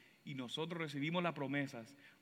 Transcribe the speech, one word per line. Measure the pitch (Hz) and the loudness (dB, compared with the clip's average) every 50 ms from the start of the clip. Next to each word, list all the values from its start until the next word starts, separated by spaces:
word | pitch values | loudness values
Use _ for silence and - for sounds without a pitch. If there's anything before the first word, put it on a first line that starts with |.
| - - - - - | -20 -20 -20 -14 -10
y | - 147 | -6 -4
nosotros | 127 127 113 - 151 160 170 175 170 | -4 -4 -2 -2 -2 -2 -2 -2 -2
recibimos | 165 147 143 139 143 160 170 180 | -2 -2 0 0 2 4 4 4
las | 175 170 151 | 4 4 2
promesas | 151 139 135 143 143 139 131 - 117 113 - - - - - - - | 2 0 2 2 2 2 0 -2 -8 -10 -12 -14 -20 -20 -20 -20 -14